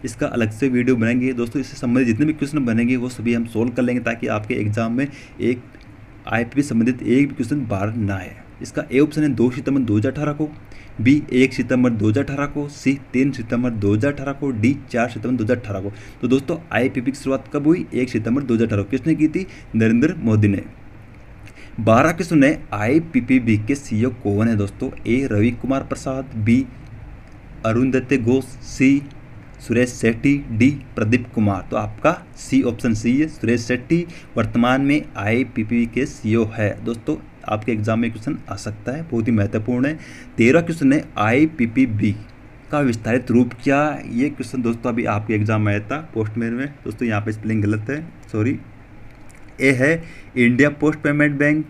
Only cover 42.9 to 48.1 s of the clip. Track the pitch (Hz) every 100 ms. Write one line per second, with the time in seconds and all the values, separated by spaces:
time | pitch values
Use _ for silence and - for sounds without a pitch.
42.9 | 107 110 123 123 120 123 - 139 139 151
43.9 | 139 - 117 147 147 123 131 117 117 127
44.9 | 117 110 104 107 107 107 110 104 101 110
45.9 | 143 160 113 107 117 117 120 143 143 -
46.9 | - 120 104 107 107 110 110 104 107 110
47.9 | 147 165